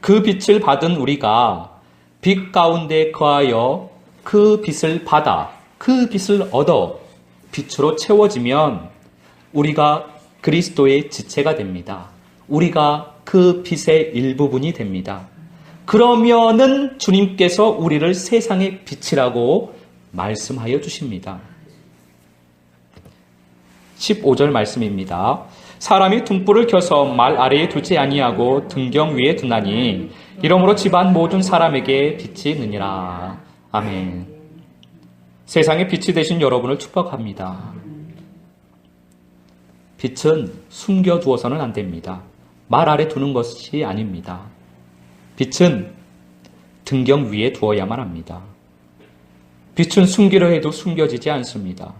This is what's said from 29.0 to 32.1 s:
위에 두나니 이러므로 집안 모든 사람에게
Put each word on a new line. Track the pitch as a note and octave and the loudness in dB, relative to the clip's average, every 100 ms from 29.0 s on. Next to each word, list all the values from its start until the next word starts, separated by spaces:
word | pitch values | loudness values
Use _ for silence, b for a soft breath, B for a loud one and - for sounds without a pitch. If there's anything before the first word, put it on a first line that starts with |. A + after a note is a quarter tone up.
| D#3+ C3+ | 0 0
위에 | C3 E3 | 0 0
두나니 | B2+ A2+ G2 G#2+ B2 F#2 - B B B | -2 -2 0 -2 -2 -4 -8 B B B
이러므로 | D3 F3+ F#3+ | 2 4 4
집안 | G#3 G3+ F3+ F#3+ | 2 2 2 4
모든 | F3 E3+ F#3+ | 2 2 0
사람에게 | F#3 E3+ E3 C#3 B2+ C3+ D3 | 0 2 2 0 0 0 0